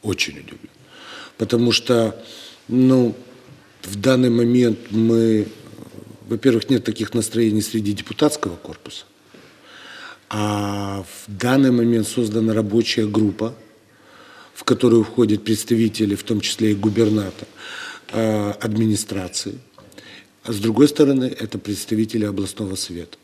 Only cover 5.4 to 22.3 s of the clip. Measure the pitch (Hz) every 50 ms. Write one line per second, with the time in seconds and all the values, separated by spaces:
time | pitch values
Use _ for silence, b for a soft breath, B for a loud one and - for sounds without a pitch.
5.4 | 107 - - - - - - - - - - - - - - - - - 117 110
6.4 | - 135 117 113 104 - 139 117 - - 107 - 110 - - 120 104 - - 113
7.4 | 117 110 107 107 101 - - 113 104 101 104 98 - - 110 - 151 151 147 -
8.4 | - 98 85 - - - 78 - _ - - - - _ _ _ B B B B
9.4 | B B B B B B B B B B B B B B B B _ _ - 104
10.4 | 104 104 104 104 104 101 101 101 101 98 98 98 92 - - - - - 104 95
11.4 | - 123 131 139 139 131 123 120 117 117 117 113 107 - - - 120 107 104 113
12.4 | 113 113 110 107 110 101 104 117 113 - - - 110 104 104 107 107 104 92 -
13.4 | 107 113 - - - - _ _ _ B B B B B B B B B B B
14.4 | B B B - - - 127 120 - 120 113 117 107 - - - 120 104 107 104
15.4 | - - 110 107 - - 123 113 117 110 104 - 110 101 101 98 - - 117 104
16.4 | 98 - - - 113 107 104 98 101 110 98 110 117 107 107 107 101 95 - -
17.4 | - - B B B B B B B B B B B B - 110 113 110 107 107
18.4 | 104 104 104 - - 113 107 110 113 110 104 98 - - 101 98 92 90 - -
19.4 | - 98 - 127 127 _ _ - B B B B B B B B B B _ _
20.4 | _ - 113 101 101 113 110 113 143 147 147 - 151 139 139 135 127 127 - -
21.4 | 113 107 - 104 - - 101 95 - - 110 107 110 107 - 113 104 104